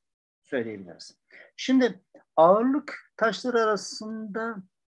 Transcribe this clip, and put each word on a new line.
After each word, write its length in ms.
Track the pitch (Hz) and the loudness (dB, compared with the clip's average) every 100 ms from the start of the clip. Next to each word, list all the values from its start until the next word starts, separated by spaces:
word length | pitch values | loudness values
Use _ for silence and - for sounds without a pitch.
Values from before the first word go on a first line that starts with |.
| _ _ _ _ | _ _ _ _
söyleyebiliriz. 760 | - 135 113 104 90 85 - _ _ - - - | -8 -6 -6 -8 -14 -18 -20 _ _ -20 -20 -10
Şimdi 440 | - 262 240 - _ - _ - | 2 2 2 -2 _ -20 _ 4
ağırlık 580 | 165 208 254 285 - - _ - | 6 6 4 -2 -4 -16 _ -4
taşları 440 | 220 202 254 233 | -2 -2 -2 0
arasında 960 | 220 202 - - 214 220 220 220 226 214 - _ _ | 2 0 -6 -14 -12 -12 -10 -8 -8 -10 -16 _ _